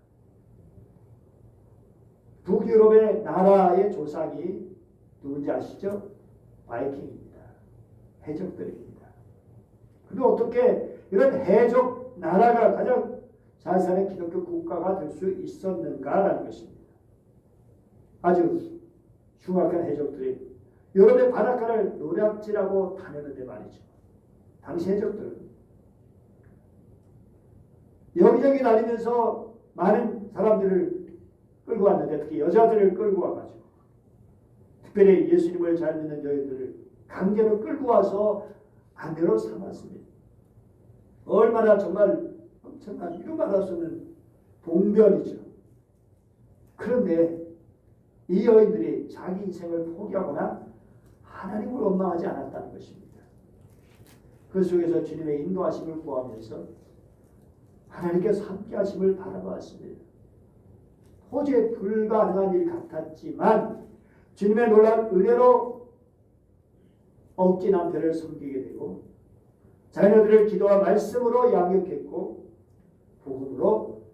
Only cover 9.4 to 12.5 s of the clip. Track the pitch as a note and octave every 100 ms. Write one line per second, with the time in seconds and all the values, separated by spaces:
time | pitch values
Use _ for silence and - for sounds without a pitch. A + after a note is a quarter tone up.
9.4 | _ - _ _ - _ - G#3+ B3 -
10.4 | A#3+ A#3+ A3+ - - - - G#3 C4+ -
11.4 | F3+ G#3+ A#3+ B3 - - - - D#4+ F#3+
12.4 | A#3+